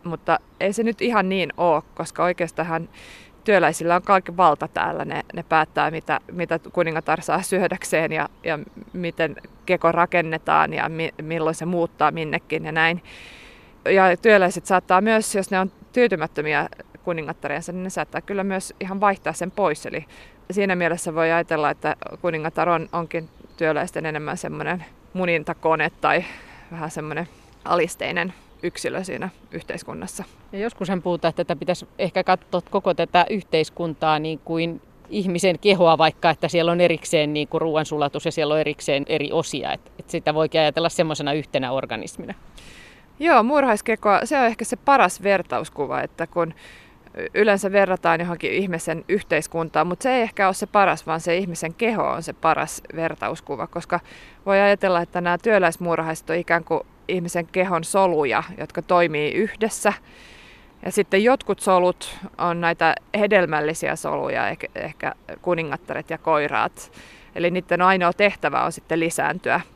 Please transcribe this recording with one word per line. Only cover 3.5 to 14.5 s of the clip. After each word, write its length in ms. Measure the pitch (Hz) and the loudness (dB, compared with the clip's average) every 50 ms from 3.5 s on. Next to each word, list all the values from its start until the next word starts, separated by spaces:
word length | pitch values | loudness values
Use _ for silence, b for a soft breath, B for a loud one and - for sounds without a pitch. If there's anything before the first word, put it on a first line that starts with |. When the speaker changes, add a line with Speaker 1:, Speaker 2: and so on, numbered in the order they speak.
| 208 185 170 151 160 - 165 170 175 | 4 6 4 4 2 0 2 2 2
Speaker 1:
on 60 | 180 | 2
kaikki 340 | - - 202 190 185 - 170 | 4 4 2 2 2 -2 0
valta 320 | 180 180 160 147 - 156 156 | 4 4 4 4 4 -4 -6
täällä. 360 | - - - 165 156 - - | -4 -4 -4 -2 -4 -6 -6
Ne, 200 | 160 151 147 - - - | -6 -6 -8 -8 -8 -10
ne 80 | 175 | -12
päättää, 480 | - - 160 160 156 - - 151 147 151 | -4 0 2 2 2 0 -2 -2 -2 -2
mitä, 300 | 165 160 - - 147 - _ - | -2 -6 -4 -4 -4 -4 _ -10
mitä 280 | 175 175 170 160 165 160 - - | -8 -8 -4 -4 -4 -4 -4 -6
kuningatar 500 | - 180 175 165 156 160 - - 156 165 | -2 -2 -2 0 -2 -4 -2 -2 -2 -2
saa 200 | - - 151 180 | 0 -2 -2 -2
syödäkseen 680 | 185 - 190 180 180 170 180 - - - - 156 160 156 | -2 -2 0 0 0 0 -2 -6 -4 -2 0 0 0 0
ja, 160 | 160 156 147 - - - - | -2 -4 -4 -6 -8 -10 -6
ja 140 | - 156 151 - - _ - - - | -6 -6 -6 -8 -14 _ -20 -20 -12
miten 440 | - 185 175 170 - - 165 151 143 - - - - - - | -10 -8 -8 -6 -2 -2 -4 -4 -4 -10 -18 -20 -20 -14 -2
keko 260 | - 180 175 - 165 | -2 0 4 4 2
rakennetaan 800 | 165 170 175 - - 175 165 160 160 156 - 160 156 156 156 151 | 4 4 0 2 2 0 0 0 -6 -6 0 2 4 4 4 2
ja 160 | 160 - - 151 | 0 -4 -4 -4
mi-, 260 | 160 160 160 - - - | -4 -6 -6 -6 -8 -10
milloin 320 | 156 156 165 165 156 160 165 | -10 -8 -4 -2 -2 -2 -2
se 100 | - 160 | -4 -4
muuttaa 460 | 170 180 175 165 165 _ - 160 151 | -2 0 -2 -2 -2 _ 0 0 0
minnekin 540 | 160 165 160 156 147 165 _ _ 151 160 160 | 0 -2 -6 -4 -6 -6 _ _ -6 -6 -6
ja 80 | 156 | -4
näin. 300 | 156 160 160 165 170 175 B B B B B B B B B B B B B B B B _ | 0 0 2 2 0 -2 B B B B B B B B B B B B B B B B _
Ja 320 | - 185 190 190 185 180 | 4 6 6 6 6 4
työläiset 500 | - - 226 214 196 185 175 | 4 6 6 6 6 6 4